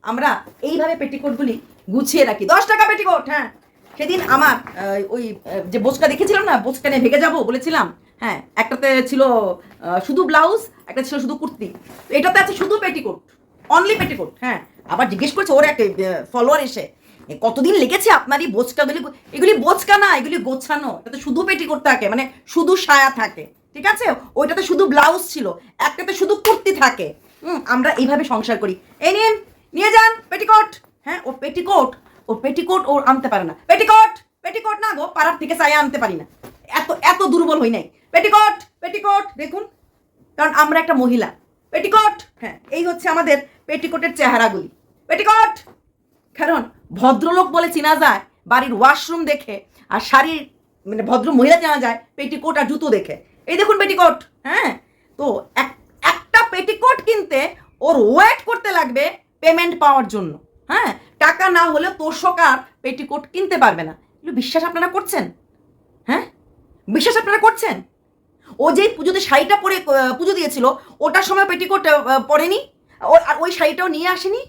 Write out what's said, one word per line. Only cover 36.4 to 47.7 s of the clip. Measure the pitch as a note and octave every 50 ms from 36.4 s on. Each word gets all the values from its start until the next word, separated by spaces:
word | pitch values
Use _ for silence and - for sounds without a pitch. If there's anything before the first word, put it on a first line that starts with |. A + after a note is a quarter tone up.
| - - - _ _ -
এত, | - D#4 - - E4+ E4+
এত | - D#4+ F4+ F4+
দুর্বল | F#4+ D4+ B3+ F4 E4 E4 D#4 D#4
হই | B3+ A3+
নাই। | A3+ G3 D#3 - _ _ _ _
পেটিকোট, | - E4+ - G#4 G#4 G#4+ G#4+ G#4 G#4 F#4+ - _ _ _
পেটিকোট, | E4+ F4+ F#4+ G#4 G4 G4+ G4+ G4+ G4+ - -
দেখুন, | - D4+ C#4 E4 G4 G#4+ - _ _ _ _ _ _ _ _ _ _ _ _ _
কারণ | - D4 D#4 D4+
আমরা | C4+ D4+ D#4 D#4 D#4+
একটা | D#4+ D#4+ D4
মহিলা। | C4 B3+ B3 B3 A#3+ G3+ - - _ _ _ _ _ _ _
পেটিকোট, | - D#4 - G4 G#4 A4 G#4+ G#4 G#4 G#4 - _ _ _
হ্যাঁ, | - G#3 D#3 - _ _
এই | C#4 D#4+ E4+
হচ্ছে | F4 E4+ E4+ - F#4
আমাদের | D#4+ E4 D#4+ D#4 C#4+ C#4 - _ _ _ _ -
পেটিকোটের | D4+ - - - E4 D#4+ D#4+ E4 -
চেহারাগুলি। | - C#4+ B3+ B3+ A3+ A#3 A3 F#3+ F#3 - - _ _ _ _ _ _ _
পেটিকোট! | - D#4+ - G#4 G#4+ A4 A4 A4 G#4+ G#4+ - - - _ _ _ _ _ _ _ _ _ _ _ _ _ -
কারণ | D#4+ D4+ E4 C#4 A#3 - _ _ _ _
ভদ্রলোক | - F3+ A#3 B3+ C4 G3+ E4 E4+ E4+ F#4 F#4
বলে | F#4 C#4+ E4+ E4 E4+